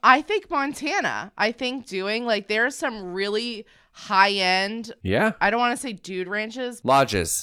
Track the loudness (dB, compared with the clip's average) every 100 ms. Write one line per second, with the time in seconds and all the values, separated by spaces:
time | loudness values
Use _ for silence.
0 | 6 6 4 -2 0 -2 -2 -4 -4 -2
1 | -2 -4 -8 -2 -2 -2 -6 -6 -6 -4
2 | -2 -2 0 -2 0 0 0 0 -6 -4
3 | -8 -4 -2 -2 -4 -10 -14 _ _ -20
4 | 0 4 6 4 2 2 0 -4 -10 -8
5 | 0 2 2 2 2 2 0 0 -6 -10
6 | -8 -6 -4 -6 -6 -6 -8 -4 4 4
7 | 4 0 0 -4